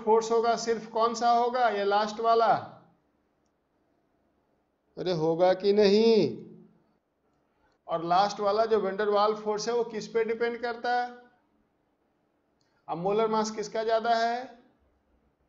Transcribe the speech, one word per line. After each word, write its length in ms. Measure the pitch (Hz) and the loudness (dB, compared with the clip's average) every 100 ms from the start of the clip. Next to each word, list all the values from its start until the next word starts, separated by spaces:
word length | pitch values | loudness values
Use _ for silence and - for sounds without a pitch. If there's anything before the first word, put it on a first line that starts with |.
force 280 | 214 226 220 | 2 2 2
होगा 240 | 233 233 220 | 0 0 -2
सिर्फ 320 | 233 220 - | -2 -4 -4
कौन 220 | 226 226 226 | -2 -2 0
सा 140 | 240 | 0
होगा? 360 | 233 240 254 240 | 2 2 0 0
ये 140 | 202 | 0
last 360 | 202 208 214 220 | 0 0 0 -2
वाला। 340 | 226 226 220 156 - - _ _ _ _ _ _ _ _ _ _ _ _ _ _ _ _ _ _ _ _ _ - | 0 2 4 2 -2 -20 _ _ _ _ _ _ _ _ _ _ _ _ _ _ _ _ _ _ _ _ _ -10
अरे 140 | 165 | -6
होगा 400 | 170 160 165 185 | -2 -2 2 2
कि 200 | 185 202 | 2 2
नहीं? 720 | 202 202 208 226 220 170 - - - - _ _ _ _ _ _ _ _ _ _ _ - | 4 6 6 6 4 2 -2 -16 -20 -20 _ _ _ _ _ _ _ _ _ _ _ -8
और 180 | 165 170 | -6 0
last 340 | 175 202 208 | 2 2 0
वाला 260 | 202 208 226 | -2 0 2
जो 140 | 220 | 0
van 160 | 190 196 | 0 -2
der 80 | 208 | 0
Waals 360 | 202 214 214 | 2 2 0
force 240 | 208 208 226 | -4 -4 -4
है 60 | |
वो 100 | 240 | -4
किस 240 | 226 220 214 | -4 -8 -6
पे 160 | 226 220 | -4 -2
depend 320 | 226 233 233 | -2 -4 -4
करता 340 | 240 233 240 247 | -8 -6 -4 -2
है? 120 | 247 247 - _ _ _ _ _ _ _ _ _ _ _ _ _ _ _ - | -4 -10 -20 _ _ _ _ _ _ _ _ _ _ _ _ _ _ _ -12
अब 100 | 160 | -6
molar 300 | 185 208 220 | -2 0 0
mass 240 | 220 214 | 0 -2
किसका 320 | 220 185 220 | -6 -8 -6
ज्यादा 320 | 226 226 226 226 | -2 0 0 0
है? 440 | 233 240 262 - _ _ _ _ _ _ _ _ | 0 -4 -10 -18 _ _ _ _ _ _ _ _